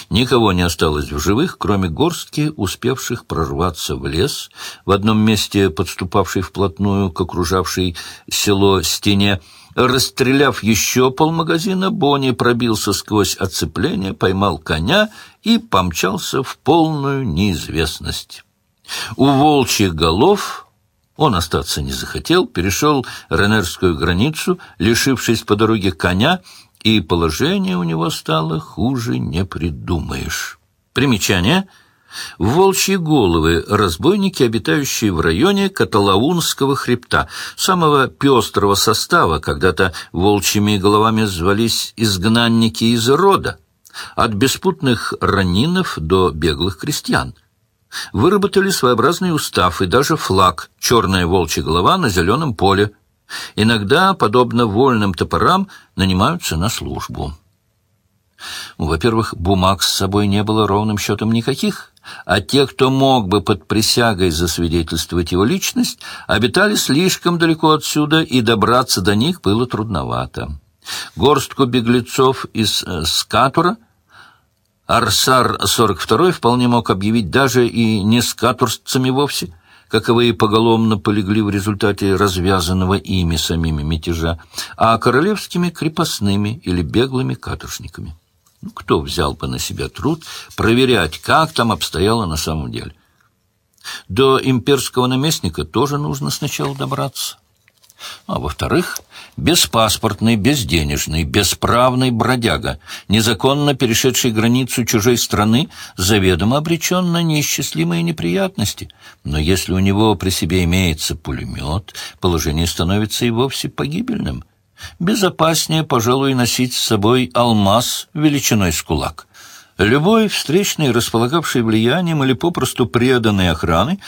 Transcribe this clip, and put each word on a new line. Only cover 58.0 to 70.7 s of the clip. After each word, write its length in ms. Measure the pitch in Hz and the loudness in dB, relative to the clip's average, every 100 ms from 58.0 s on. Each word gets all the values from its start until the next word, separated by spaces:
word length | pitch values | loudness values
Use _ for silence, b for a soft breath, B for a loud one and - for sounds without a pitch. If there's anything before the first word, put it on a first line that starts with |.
| _ _ _ B B B B - | _ _ _ B B B B -6
Во-первых, 560 | 80 80 120 113 107 - | -4 0 2 2 0 -2
бумаг 460 | 90 95 95 98 | 0 2 2 2
с 100 | - | 0
собой 340 | - 98 104 104 | -2 0 2 2
не 180 | 101 | 2
было 240 | 107 110 101 | 2 2 2
ровным 300 | 101 110 104 | 2 0 -2
счетом 340 | - 101 110 | -2 -2 0
никаких, 600 | 117 113 135 208 - - B B B | 0 0 -2 -2 -4 -10 B B B
а 160 | - 98 | -2 -2
те, 260 | - 135 135 | 2 2 2
кто 240 | - 131 | 2 2
мог 380 | 135 135 127 92 | 4 4 4 2
бы 120 | 101 | 0
под 260 | - 98 - | 2 -2 -2
присягой 640 | 101 110 123 117 90 92 | 0 0 2 2 2 0
засвидетельствовать 1000 | 78 87 - 82 85 80 80 - 85 82 | 0 -2 0 0 0 -2 -4 -4 -4 0
его 120 | 90 | 2
личность, 540 | 110 190 - 247 247 - B B - | 2 0 -2 -2 -2 -4 B B -2
обитали 480 | 107 117 175 208 208 | 0 2 2 2 0
слишком 640 | - 139 180 - 175 170 | 0 2 0 0 -2 0
далеко 340 | 165 156 160 | 0 2 2
отсюда, 480 | 156 - 151 151 160 | 2 0 -2 2 0
и 220 | - 127 | 2 0
добраться 580 | 113 110 107 123 131 - | 2 2 4 2 2 0
до 160 | 95 104 | 2 2
них 240 | 147 180 | 0 -2
было 260 | 95 110 123 | 0 0 0
трудновато. 920 | 107 110 85 60 60 64 - 64 71 - | -4 -4 -4 -4 -4 -6 -8 -10 -10 -16